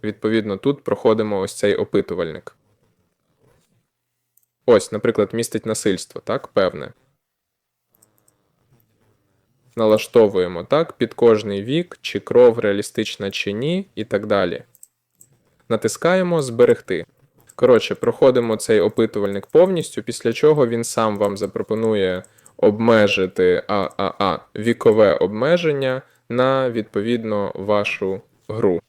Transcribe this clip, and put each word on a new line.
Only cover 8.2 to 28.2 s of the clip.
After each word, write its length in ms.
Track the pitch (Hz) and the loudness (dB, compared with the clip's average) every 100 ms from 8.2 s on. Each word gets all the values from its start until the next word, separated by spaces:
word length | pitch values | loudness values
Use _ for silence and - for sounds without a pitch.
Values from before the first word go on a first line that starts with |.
| _ _ _ _ _ _ _ _ _ _ _ _ _ _ _ - | _ _ _ _ _ _ _ _ _ _ _ _ _ _ _ -2
Налаштовуємо, 880 | 110 107 - 120 107 98 90 87 | 2 2 4 4 4 4 -2 -4
так, 300 | 90 147 170 | -2 -2 -2
під 200 | - 113 | -4 -6
кожний 500 | - 120 107 104 101 | 2 4 4 0 -8
вік, 340 | 107 151 175 - | -4 -4 -6 -12
чи 180 | - 104 | -10 -10
кров 400 | - 120 123 113 | 0 6 6 6
реалістична, 720 | 107 101 101 - 110 - 98 | -2 -2 -4 -6 -6 -6 -8
чи 200 | - - | -6 -6
ні, 380 | 104 143 180 190 - | -4 -4 -4 -6 -12
і 100 | 107 | -4
так 200 | 101 107 | -4 0
далі. 380 | 101 90 - - _ _ _ _ _ _ _ _ _ _ | 0 0 -6 -14 _ _ _ _ _ _ _ _ _ _
Натискаємо 720 | 113 113 - 165 185 180 170 | -4 -4 -2 0 0 0 -2
«Зберегти». 640 | 131 113 123 117 - 85 - _ _ _ _ - | -4 2 4 2 -2 -8 -8 _ _ _ _ -2
Коротше, 340 | 127 113 - 98 | 4 4 2 -4
проходимо 600 | 117 - 135 127 117 110 | -4 2 4 4 -2 -4
цей 240 | - 110 | 0 2
опитувальник 680 | 95 - 113 107 101 98 - | 2 0 -2 -2 -4 -6 0
повністю, 560 | 156 185 180 - - | 4 4 2 -6 -10
після 300 | 113 - 117 | -10 -6 -4
чого 340 | 117 151 151 120 | 2 2 4 2
він 160 | 117 | 0
сам 340 | 117 - 110 104 | -4 -2 -2 0
вам 200 | 104 101 | -2 -2
запропонує 880 | 98 - 104 110 113 107 92 90 - _ _ - | -6 -6 -6 -2 0 0 0 -4 -10 _ _ 0
обмежити 1040 | 120 104 117 113 101 95 92 - 90 90 - | 0 2 4 4 4 2 -2 0 2 2 -2
А 220 | 101 95 - | -4 -4 -4
А 160 | 98 - | -6 -2
А, 200 | 98 80 _ - | -4 -4 _ -6
вікове 580 | 110 117 117 110 101 | -4 2 4 6 4
обмеження 880 | 78 95 107 139 175 170 143 135 127 - _ _ | 4 -2 -2 0 0 0 -2 -4 -4 -10 _ _
на, 400 | 120 131 135 131 | 0 0 0 -2
відповідно, 840 | 113 107 104 110 120 110 104 98 - | -4 -4 -6 -2 -4 -2 -4 -4 -6
вашу 680 | 98 104 104 - 95 95 | -2 -2 -2 -6 -6 -6